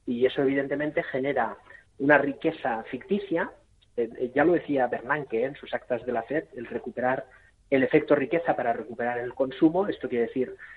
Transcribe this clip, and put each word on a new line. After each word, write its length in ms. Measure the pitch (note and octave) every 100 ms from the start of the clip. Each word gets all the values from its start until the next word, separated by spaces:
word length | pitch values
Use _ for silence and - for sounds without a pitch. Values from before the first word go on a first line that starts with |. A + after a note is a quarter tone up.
| -
y 200 | A#2+ B2+
eso 160 | -
evidentemente 600 | C3+ C#3 C#3 C#3+ D3+ D#3+
genera 540 | E3 C3+ C3+ C3 A2+ - - - _ -
una 180 | C#3 D3
riqueza 680 | C#3 C3+ D#3+ - C3 A2+
ficticia. 680 | A2+ B2 - G3+ - E3 A3 - _ _ _ -
Eh, 120 | A2+ -
eh, 140 | B2
ya 120 | C3+ D#3
lo 80 |
decía 340 | E3+ - C#3 B2
Bernanke, 540 | A#2 A#2 D3+ C#3 A2+
¿eh? 40 | C3
En 100 | C#3+
sus 180 | A#2+
actas 320 | A#2+ - A#2+ A#2
de 60 |
la 100 | A#2
fed, 220 | A2+ D3 - B2+
el 100 | A#2
recuperar 600 | A#2 - A#2 B2 C3 - - - _ _
el 120 | C3+
efecto 320 | C3 D3+ D3+
riqueza 420 | C#3+ C3 E3+ E3+ C3+
para 160 | B2
recuperar 460 | A#2 G#2+ A#2 A#2+ A#2+
el 160 | B2
consumo. 540 | - C3 - D#3+ F3 G3+
Esto 200 | - B2+
quiere 200 | A#2+ A2+
decir, 280 | C3 B2 - -